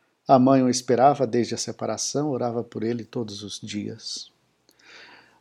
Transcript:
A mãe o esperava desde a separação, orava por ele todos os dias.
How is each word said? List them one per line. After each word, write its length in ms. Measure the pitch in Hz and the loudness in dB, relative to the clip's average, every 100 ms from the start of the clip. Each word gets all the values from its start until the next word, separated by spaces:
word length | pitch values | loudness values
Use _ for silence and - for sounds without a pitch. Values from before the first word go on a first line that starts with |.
| _ _ - | _ _ 4
A 100 | 135 | 6
mãe 280 | 127 135 | 8 6
o 40 | 127 | 4
esperava 600 | 120 - 117 139 139 120 | 0 0 4 4 4 0
desde 260 | 120 110 | 0 -2
a 40 | 113 | -4
separação, 720 | - - 110 107 - 139 151 | -8 -8 -8 -6 -4 -4 -4
orava 340 | 123 120 117 | -2 -4 -4
por 180 | 113 107 | -6 -6
ele 220 | 110 120 | -4 -4
todos 400 | 117 131 107 101 | -6 -8 -8 -10
os 160 | 101 - | -12 -12
dias. 720 | 107 104 104 113 - - - _ _ _ _ _ _ - - - _ _ | -10 -8 -8 -10 -12 -14 -14 _ _ _ _ _ _ -20 -20 -20 _ _